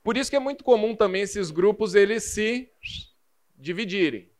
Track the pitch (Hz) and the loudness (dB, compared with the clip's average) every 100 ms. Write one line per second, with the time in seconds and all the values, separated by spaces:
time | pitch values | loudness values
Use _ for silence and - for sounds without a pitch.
0 | - 233 269 277 269 277 - 233 214 220 | -2 -2 0 -2 -2 -6 4 4 4 2
1 | 208 190 196 202 180 156 190 214 208 190 | 0 2 -4 -4 -4 2 2 2 2 4
2 | 202 220 - - 214 247 254 _ - - | 4 2 -4 -4 -2 -4 -8 _ -14 -14
3 | - _ _ _ _ _ 135 175 220 196 | -16 _ _ _ _ _ -10 -8 -6 -2
4 | 165 113 - | -2 -2 -14